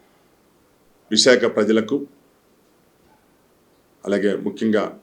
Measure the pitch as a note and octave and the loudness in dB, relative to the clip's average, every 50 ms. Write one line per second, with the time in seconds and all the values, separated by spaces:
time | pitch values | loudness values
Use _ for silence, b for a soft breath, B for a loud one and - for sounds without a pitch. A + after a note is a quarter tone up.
0 | _ _ _ _ _ _ _ _ _ _ _ _ _ _ _ _ _ _ _ _ | _ _ _ _ _ _ _ _ _ _ _ _ _ _ _ _ _ _ _ _
1 | _ - A2 G#2+ - C3 B2 - A#2 G#2+ - A2+ G#2 G#2 A2 A2+ G#2+ G#2+ C#3 C#3+ | _ -4 -2 2 4 4 4 4 2 0 0 0 0 2 2 0 0 -2 -4 -6
2 | - - - _ _ _ _ _ _ _ _ _ _ _ _ _ _ _ _ _ | -6 -10 -18 _ _ _ _ _ _ _ _ _ _ _ _ _ _ _ _ _
3 | _ _ _ _ _ _ _ _ _ _ _ _ _ _ _ _ _ _ _ _ | _ _ _ _ _ _ _ _ _ _ _ _ _ _ _ _ _ _ _ _
4 | - G2 G2+ F#2+ G2+ G2+ F#2+ - G2+ G2 - - A2+ A2 G#2 G2+ F#2 - - - | -6 -4 -2 0 0 0 -2 -2 -4 -8 -6 -4 -2 0 0 0 -2 -4 -8 -14